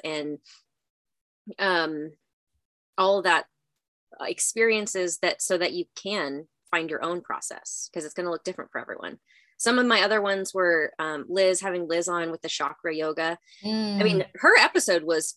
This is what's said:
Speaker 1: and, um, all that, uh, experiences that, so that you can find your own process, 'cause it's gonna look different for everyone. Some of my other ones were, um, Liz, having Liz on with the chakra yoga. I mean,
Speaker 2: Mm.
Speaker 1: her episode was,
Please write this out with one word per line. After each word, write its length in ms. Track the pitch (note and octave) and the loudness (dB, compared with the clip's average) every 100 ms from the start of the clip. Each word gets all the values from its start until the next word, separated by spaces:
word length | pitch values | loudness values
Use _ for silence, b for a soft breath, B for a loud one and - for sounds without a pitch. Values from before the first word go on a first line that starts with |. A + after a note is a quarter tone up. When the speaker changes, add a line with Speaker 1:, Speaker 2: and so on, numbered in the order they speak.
Speaker 1:
and, 360 | D#3+ D3+ D3 D3 B B _ _ _ _ _ _ _ _ G#3+ - | -6 -6 -6 -8 B B _ _ _ _ _ _ _ _ -16 -4
um, 540 | G3 F3 D#3+ D3+ D3+ - _ _ _ _ _ _ _ - | 0 2 0 -4 -10 -14 _ _ _ _ _ _ _ 0
all 240 | F#3+ G3+ | 2 2
that, 240 | F3+ D#3+ - _ _ _ _ _ _ - | 4 2 0 _ _ _ _ _ _ -10
uh, 40 | |
experiences 920 | - - - A3+ A3+ A3 G#3 F#3 F3+ - | -8 -4 -4 2 2 2 -2 -2 -4 0
that, 240 | F3 - | -2 -2
so 160 | - F3+ | -2 0
that 140 | F3+ | 0
you 140 | F3 - | -2 -8
can 540 | - G3 G#3 C#3+ C#3+ D#3+ _ - | -10 -6 -4 -4 -6 -12 _ -4
find 200 | E3+ E3 | -4 -2
your 120 | D3+ | -6
own 160 | E3 F3 | -4 -6
process, 720 | - - - - - - - | -6 -8 -8 -12 -14 -14 -10
'cause 120 | F3 | -10
it's 100 | D3+ | -10
gonna 160 | - F3 | -6 -6
look 140 | E3 | -6
different 260 | - F#3 - | -8 -10 -10
for 100 | - | -12
everyone. 380 | - - - - _ b b b | -10 -12 -12 -14 _ b b b
Some 200 | A#3 B3 | 0 2
of 80 | B3 | 4
my 160 | G#3+ | 4
other 180 | G3+ G#3+ | 4 2
ones 320 | G3+ G3 F#3+ | 0 -2 -2
were, 380 | F#3+ F3+ E3 D3+ - | 0 2 2 0 -4
um, 260 | D#3 D3+ - | -6 -6 -4
Liz, 320 | F#3 F#3 F3+ | 2 2 2
having 280 | F#3+ F3+ E3 | -2 -4 -2
Liz 200 | E3+ F3 | -2 0
on 220 | F3 E3 | -2 -4
with 120 | E3 | -6
the 60 | D#3+ | -8
chakra 460 | - C#3+ - E3+ | -4 -4 -4 -6
yoga. 440 | D#3 D#3 D#3+ E3 E3+ B B | -2 -4 -2 -2 -4 B B
I 380 | G3+ A3 G#3+ G3+ | -6 -4 -2 2
mean, 180 | G#3+ E3+ | 4 4
Speaker 2:
Mm. 100 | - - | -2 4
Speaker 1:
her 200 | D#4+ A#4 | 8 8
episode 460 | C4+ E4+ - E3+ | 6 4 2 2
was, 300 | D#3 D#3+ - | 2 0 0